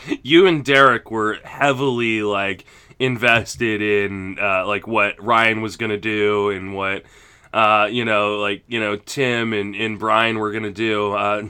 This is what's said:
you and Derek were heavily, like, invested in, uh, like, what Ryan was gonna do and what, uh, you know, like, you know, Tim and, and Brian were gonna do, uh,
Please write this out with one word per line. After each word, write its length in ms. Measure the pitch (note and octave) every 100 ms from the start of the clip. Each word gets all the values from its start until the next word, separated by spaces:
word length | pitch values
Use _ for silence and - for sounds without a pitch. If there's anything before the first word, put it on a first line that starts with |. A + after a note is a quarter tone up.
| D#3+ D4
you 240 | B2 E3 F#3+
and 180 | D#3 C#3
Derek 440 | C#3 C3+ A#2 -
were 260 | A2 G#2+ G2 -
heavily, 760 | C#3 C#3+ B2+ C#3 A#2+ A#2 A2
like, 440 | G#2 G2+ G2 F#2+ - - - -
invested 840 | C3 A#2+ A#2+ A#2 G2 - A2+ G#2+
in, 560 | G#2 G2+ G2+ G2 F#2+ F2
uh, 300 | G2+ F#2+ F#2
like, 200 | G2+ G#2+
what 340 | A2 G2+ -
Ryan 380 | G#2 A2+ A2+ A2
was 160 | A2 -
gonna 200 | A2+ G#2
do 520 | A2 G#2+ G#2 G#2 G2+
and 260 | G2 F#2+ G2
what, 280 | F#2+ G2 - - - _ _
uh, 340 | - G#2+ G#2+ G#2
you 140 | A#2+
know, 360 | A2+ G#2+ G#2 G#2
like, 240 | G#2 G2+ _
you 140 | A#2
know, 160 | G#2+ G#2
Tim 560 | - - B2+ A#2+ A2+
and, 200 | G#2+ G2+
and 240 | G2 A2 G#2
Brian 400 | A2 A2 A2+ A2
were 140 | G#2+
gonna 180 | A2 G#2+
do, 440 | F#2+ A2+ G#2+ G#2
uh, 300 | G2+ G#2 G#2